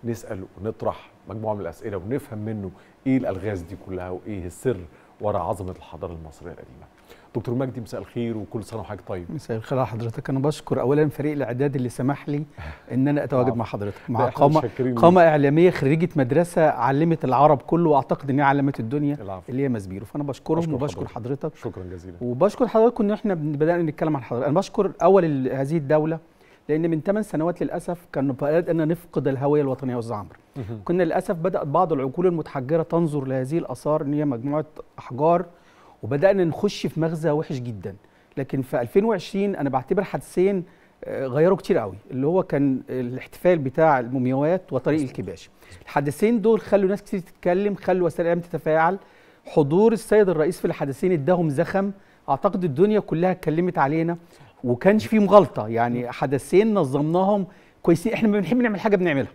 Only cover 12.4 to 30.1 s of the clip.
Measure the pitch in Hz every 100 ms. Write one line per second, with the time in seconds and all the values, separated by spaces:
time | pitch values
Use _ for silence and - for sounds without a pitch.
12.4 | 151 - 76 - - 123 135 147 123 131
13.4 | 127 117 107 107 101 - - 117 117 -
14.4 | 139 156 127 - 127 120 170 180 165 151
15.4 | 143 151 180 170 135 160 175 156 123 135
16.4 | 175 - 156 131 120 139 170 160 127 123
17.4 | 147 139 - 165 170 143 127 165 139 135
18.4 | 139 139 139 139 113 143 147 147 98 92
19.4 | 87 127 139 117 92 92 110 147 143 127
20.4 | - 160 170 139 143 - 139 123 113 139
21.4 | 156 - 120 95 92 90 90 87 123 123
22.4 | 190 - 240 226 226 233 202 208 220 180
23.4 | 151 143 156 175 165 143 160 147 120 120
24.4 | 139 160 196 - 190 139 165 190 165 143
25.4 | 127 135 139 165 139 151 156 160 _ _
26.4 | _ _ - 151 170 160 170 208 214 151
27.4 | 165 175 156 175 170 170 - - 135 127
28.4 | 147 160 180 165 156 170 - - 139 135
29.4 | 143 151 139 131 135 123 113